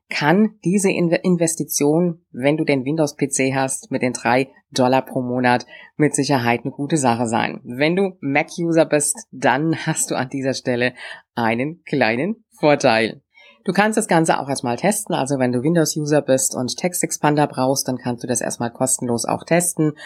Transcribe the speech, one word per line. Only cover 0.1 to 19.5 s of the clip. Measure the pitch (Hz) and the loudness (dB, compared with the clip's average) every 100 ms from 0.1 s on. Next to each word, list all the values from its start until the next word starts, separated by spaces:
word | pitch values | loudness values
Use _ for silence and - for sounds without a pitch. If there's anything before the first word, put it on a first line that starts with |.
kann | - 147 185 214 - | -2 2 4 4 0
diese | 170 202 190 | -2 2 2
Inve-, | - 170 170 | 2 2 2
Investition, | 185 175 165 - 147 - 143 156 175 165 _ | 2 2 0 -2 -6 -2 0 2 0 -4 _
wenn | - 131 156 | -4 0 0
du | |
den | 151 139 | 0 0
Windows | 127 160 147 - | 0 -2 -2 -2
P | 139 | -4
C | - 135 | 0 -2
hast, | 135 135 - - | 0 -2 -4 -6
mit | 131 | -4
den | 127 | -2
drei | 123 - 123 135 - _ | -2 0 0 0 -8 _
Dollar | - 127 131 | 0 2 2
pro | - 135 | 0 -4
Monat | 123 123 123 123 - - - - | -4 0 2 2 -2 -18 -12 -2
mit | 147 | 0
Sicherheit | 143 135 139 117 120 | 0 0 0 2 -2
eine | 120 | -4
gute | - 143 165 | -8 -4 0
Sache | 127 117 120 | 2 0 0
sein. | 113 117 - | 0 0 -4
Wenn | 131 123 151 180 | -10 -2 0 0
du | 196 180 | -2 -4
Mac-User | 139 139 156 - 170 165 | -2 -2 -2 -4 0 2
bist, | 151 147 - - - | 2 2 0 -4 -12
dann | 131 127 127 160 156 - | -2 2 2 2 -2 -2
hast | 156 - | -4 -4
du | 143 | -4
an | 131 | -4
dieser | 139 135 | -4 -4
Stelle | 123 - 120 123 123 - - - | -4 -2 -2 -2 -4 -14 -18 -10
einen | - 113 113 139 170 | -2 0 0 -2 -6
kleinen | - 143 113 117 170 226 _ _ | -4 0 2 2 -2 -4 _ _
Vorteil. | 151 143 131 113 113 - _ _ - _ | 2 4 4 4 2 -4 _ _ -20 _
Du | - | -2
kannst | 196 214 214 | 2 2 2
das | - | 2
Ganze | 170 160 - | 2 2 0
auch | 131 | -2
erstmal | 135 123 120 | -4 -4 -2
testen, | 180 208 - | 0 -2 -2
also | 156 131 139 | -4 -2 0
wenn | 127 | 0
du | 123 | 0
Windows-User | 135 170 156 - 147 151 | 2 2 2 -2 0 0
bist | 143 131 - | 2 0 0
und | - 123 - | -4 -6 -4
Textexpander | 185 175 - - 151 151 143 | -4 -2 -4 0 2 2 2
brauchst, | - 131 139 - | 0 0 0 -2
dann | 127 | -4
kannst | 127 117 | -4 -4
du | 120 | -4
das | 123 | -4
erstmal | - - 117 | -4 -4 -6
kostenlos | - 131 - 127 117 | -2 -2 -2 -2 -2
auch | - 110 | -2 -4
testen | - | 0